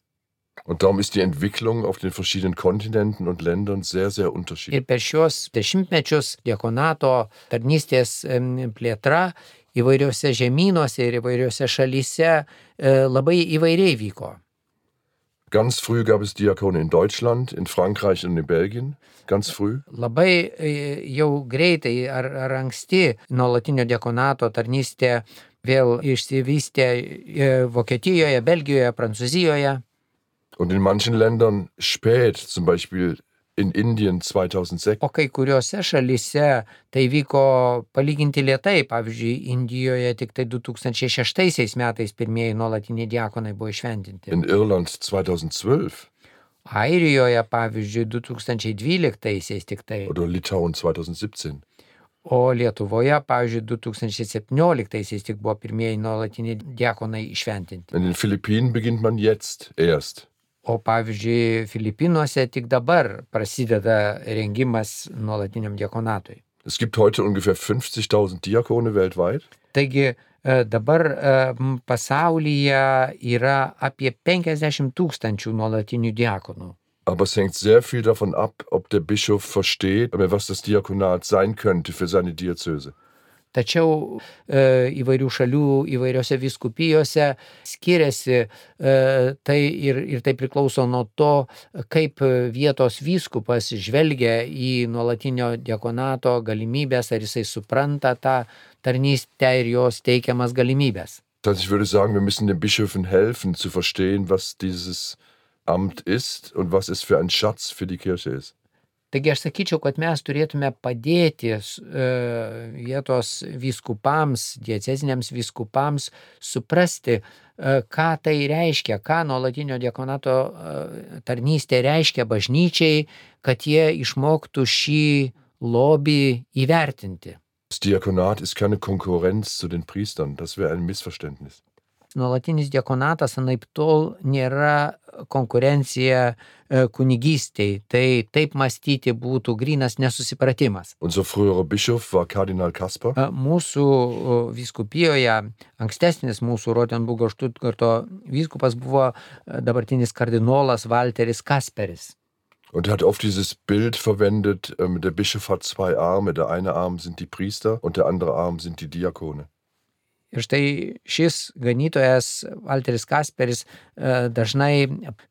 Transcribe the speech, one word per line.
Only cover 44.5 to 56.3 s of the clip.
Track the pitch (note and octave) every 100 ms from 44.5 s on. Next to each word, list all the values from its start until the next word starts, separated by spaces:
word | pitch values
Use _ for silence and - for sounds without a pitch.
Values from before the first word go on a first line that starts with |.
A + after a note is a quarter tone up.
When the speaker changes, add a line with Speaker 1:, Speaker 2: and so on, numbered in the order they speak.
| G2+ G#2+ F#2+ E2+
Speaker 1:
zweitausendzwölf. | - - G2 F#2 F2 D#2+ - G#2 C#3+ G#2+ - - _ _ _ _ _ -
Speaker 2:
Airijoje, | G#2 A#2 F3+ E3 C3+ B2 A#2+ A2+
pavyzdžiui, | A#2 A2+ A2 G#2 A2 A2
du | A#2+
tūkstančiai | A#2+ A#2 - A#2+ A2 G#2
dvyliktaisiais | A#2+ F3+ D#3 A2 G#2+ G2+ - G2+
tik | - - -
tai. | G#2+ G2
Speaker 1:
Oder | D#2+ E2+
Litauen | F2 - G2 E2+
zweitausendsiebzehn. | D#2+ E2+ D#2+ E2 E2 G#2 - D#2+ C#2+ _ _ _ _ _ _
Speaker 2:
O | - B2+ B2+
Lietuvoje, | B2 A#2 - G2+ A2+ C3 D3 C#3+
pavyzdžiui, | B2 A#2+ A#2 A2
du | A#2+
tūkstančiai | - G#2+ A2+ G2+ A2+ A2
septynioliktaisiais | G#2 C3+ E3+ C#3+ G#2 A2 G2 G#2
tik | - G#2
buvo | G2+ G#2+
pirmieji | G#2+ A2 A2+ G#2+
nuolatiniai | A2 A2 A2+